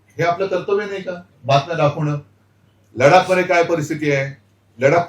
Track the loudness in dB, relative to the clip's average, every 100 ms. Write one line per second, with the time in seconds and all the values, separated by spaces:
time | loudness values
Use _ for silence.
0 | _ -4 -2 -2 -4 -4 -2 -4 -4 -8
1 | -10 -12 -16 _ 0 0 0 -2 -2 0
2 | -4 -4 -8 _ _ _ _ _ _ 2
3 | 6 6 4 0 2 2 2 -2 -4 -4
4 | -2 -2 -4 -10 _ _ _ -2 2 2